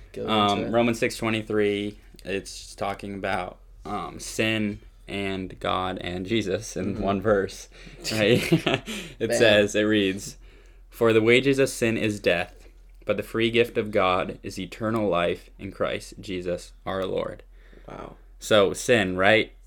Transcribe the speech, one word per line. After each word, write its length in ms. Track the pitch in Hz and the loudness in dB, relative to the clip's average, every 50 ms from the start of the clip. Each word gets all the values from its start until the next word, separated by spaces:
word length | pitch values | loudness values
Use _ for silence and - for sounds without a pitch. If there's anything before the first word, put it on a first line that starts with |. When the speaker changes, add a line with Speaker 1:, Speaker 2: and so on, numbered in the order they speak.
| - - - | -20 -16 -12
Speaker 1:
Gil 180 | - 110 113 | -8 -4 0
Speaker 2:
um, 280 | 110 107 104 101 101 98 | 2 2 2 2 2 0
Speaker 1:
into 120 | - 98 | 0 0
it. 20 | 107 | 2
Speaker 2:
Romans 260 | 117 120 120 117 117 | 2 2 2 0 0
six 180 | - 120 - | -2 -4 -2
twenty-three, 800 | - 117 113 110 110 107 - 107 107 104 104 104 101 101 104 104 - - - - - - | -4 -2 -2 -2 -2 -2 -2 0 0 2 0 0 -2 -4 -6 -8 -12 -18 -20 -20 -16 -10
it's 500 | - 98 98 92 - - - - - - | -6 -6 -6 -6 -8 -14 -16 -16 -16 -10
talking 400 | - 104 101 98 - - 101 98 | -8 -6 -6 -6 -8 -10 -10 -8
about, 440 | 98 95 98 98 98 90 92 - - - - - - - | -6 -6 -4 -4 -4 -6 -8 -12 -16 -20 -20 -20 -16 -12
um, 320 | - 104 98 85 73 67 - | -10 -8 -8 -8 -10 -12 -12
sin 640 | - - - - 110 110 110 110 107 104 107 113 - - - - - | -14 -8 -4 -2 -2 0 0 0 -2 -4 -4 -8 -14 -20 -20 -20 -14
and 520 | - - 101 101 98 95 95 92 90 - - | -10 -8 -6 -6 -4 -6 -6 -8 -10 -10 -8
God 380 | - 92 95 95 92 92 92 92 | -4 -4 -2 -2 -2 -4 -6 -6
and 260 | - 87 87 92 92 | -8 -8 -6 -6 -4
Jesus 500 | 92 113 113 101 95 92 - 110 - - | -2 -2 -2 0 0 -2 -4 -4 -8 -8
in 180 | 80 80 - - | -6 -6 -4 -4
Speaker 1:
Mm-hmm. 80 | - - | -2 -2
Speaker 2:
one 180 | 98 101 98 92 | -2 -2 0 2
verse, 460 | 110 104 98 95 95 - - - - - - - - - - - - 110 | 2 2 2 2 -2 -6 -12 -18 -18 -20 -20 -20 -20 -20 -12 -8 -4 0
right? 300 | 110 107 101 123 120 - | 2 4 4 4 4 4
<laughs> 400 | - 175 160 - - 123 - - - - - - - - - | 4 2 2 2 0 -2 -2 -4 -8 -12 -12 -12 -14 -8 -6
It 80 | 113 113 | -2 -2
Speaker 1:
Bam. 100 | 117 117 | 2 4
Speaker 2:
says, 360 | 120 110 104 107 104 101 - | 6 6 8 6 6 4 2
it 60 | 107 107 | 2 2
reads, 540 | 107 107 107 98 95 95 101 - - - - - - - - - - - - - - | 4 4 4 4 2 0 -2 -6 -12 -14 -16 -20 -20 -20 -20 -20 -20 -20 -20 -20 -20
"For 220 | - - 117 113 110 | -2 2 2 4 6
the 100 | 110 110 | 6 6
wages 360 | 113 120 131 131 139 139 135 | 6 6 6 6 4 4 4
of 80 | 135 131 | 2 0
sin 280 | - - 123 113 113 | 0 0 0 0 0
is 220 | 107 - 110 104 101 | 0 0 -2 -2 0
death, 460 | - 98 87 85 87 - - - - - - - - - - - - | 0 0 2 2 0 -4 -10 -16 -20 -20 -20 -20 -20 -20 -20 -10 -6
but 100 | - 107 98 | -4 -4 -4
the 40 | 101 | -4
free 280 | - - 113 113 117 | -4 -2 0 0 2
gift 260 | 113 117 117 117 - 120 | 2 2 2 2 0 -4
of 120 | 113 107 | -4 -2
God 480 | 101 104 95 92 90 90 - 95 - - - | 0 2 2 2 2 0 -2 -4 -8 -12 -14
is 160 | - - 98 | -12 -10 -10
eternal 500 | 92 85 - - 113 110 110 117 107 101 | -10 -12 -10 -6 -4 -4 -2 0 0 0
life 400 | 85 87 87 87 92 - - - - - | 0 0 0 0 -2 -4 -8 -16 -18 -14
in 140 | - 98 - | -14 -12 -6
Christ 420 | - 101 67 - 104 - - - - | -6 -4 -4 -4 -6 -10 -14 -16 -16
Jesus 520 | 101 101 95 90 87 90 87 87 - - - - - | -12 -10 -10 -8 -6 -6 -6 -6 -8 -14 -20 -14 -10
our 220 | - 95 95 95 | -8 -6 -4 -4
Lord." 360 | 95 95 87 85 - 98 - - - - - - - - - - - | -4 -4 -4 -6 -6 -8 -12 -18 -20 -20 -20 -20 -20 -20 -20 -20 -18
Speaker 1:
Wow. 280 | - - - - - - - - - - | -16 -16 -16 -16 -18 -20 -20 -20 -20 -16
Speaker 2:
So 340 | - - 113 107 98 87 - | 0 4 6 6 6 4 2
sin, 420 | - - - 123 113 101 92 92 | -2 0 2 2 2 2 0 0
right? 360 | 90 95 101 110 110 - - - - - | 2 4 4 4 4 2 -2 -8 -16 -20